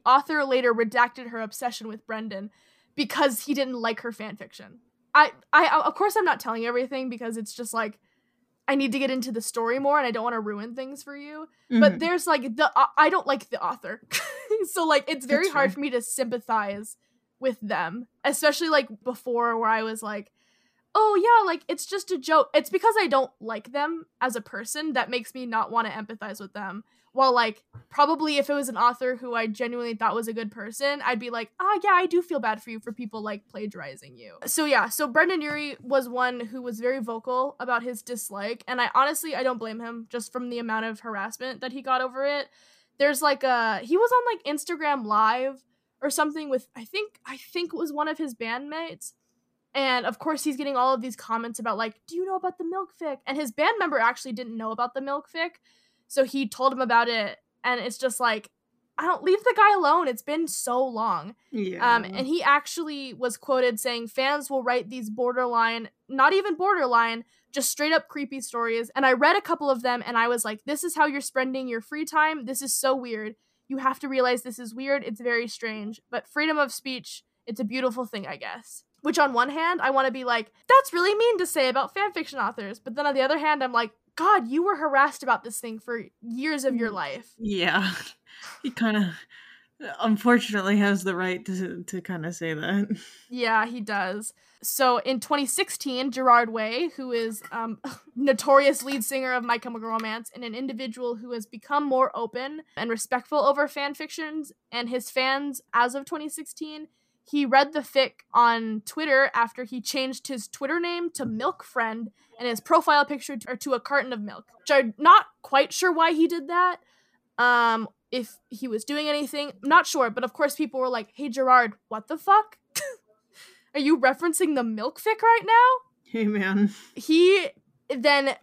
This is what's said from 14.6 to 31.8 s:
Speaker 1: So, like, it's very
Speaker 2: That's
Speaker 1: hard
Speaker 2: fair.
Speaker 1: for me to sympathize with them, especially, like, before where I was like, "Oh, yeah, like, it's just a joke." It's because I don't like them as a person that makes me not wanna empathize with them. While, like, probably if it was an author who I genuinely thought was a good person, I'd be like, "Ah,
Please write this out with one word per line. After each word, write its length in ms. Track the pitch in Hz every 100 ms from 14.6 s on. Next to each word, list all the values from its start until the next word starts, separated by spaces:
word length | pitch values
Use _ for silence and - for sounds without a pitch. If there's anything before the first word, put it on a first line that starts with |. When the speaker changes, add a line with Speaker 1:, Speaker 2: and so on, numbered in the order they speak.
| 349
Speaker 1:
So, 180 | 370
like, 200 | 320 285 285
it's 180 | 294 254
very 180 | 285
Speaker 2:
That's 100 | 370
Speaker 1:
hard 160 | 294 269
Speaker 2:
fair. 40 |
Speaker 1:
for 60 | 285
me 100 | 285
to 120 | 240
sympathize 960 | 233 - 240 240 - 220 202 202 214 - _ _ _ -
with 200 | 254 220
them, 440 | 208 180 170 220 247 _
especially, 440 | - 294 302 294 330
like, 200 | 294 240 220
before 540 | 254 247 262 233 233 226
where 140 | 220
I 120 | 220
was 200 | 220 220
like, 280 | 220 208 208 _ _ _ _ _ _
"Oh, 200 | 427 427
yeah, 320 | 403 440 466 381
like, 160 | 330 -
it's 180 | 320 -
just 240 | 392 -
a 80 | 349
joke." 320 | 262 311 -
It's 160 | 302 -
because 260 | 370 440 440
I 80 | 349
don't 240 | 269 254 _
like 320 | 220 220 226
them 320 | 277 302 330 - -
as 160 | 254 233
a 40 |
person 500 | - 202 226 302 311
that 160 | 254 214
makes 260 | 247 220
me 120 | 262 247
not 240 | 220 -
wanna 180 | 233 220
empathize 500 | 185 214 226 208 -
with 120 | 196
them. 320 | 208 190 196 - _ _
While, 200 | 254 269
like, 320 | 247 226 214 _ - -
probably 480 | - 294 320 311 285
if 140 | 277
it 40 |
was 140 | 285 262
an 80 | 208
author 400 | 240 240 254 247
who 180 | 247
I 120 | 233 226
genuinely 480 | 208 240 240 240
thought 200 | 214 220
was 140 | 220 226
a 40 |
good 160 | 220 220
person, 480 | 226 208 226 277 285
I'd 160 | - 240
be 100 | 240
like, 200 | 233 226 -
"Ah, 200 | 370 403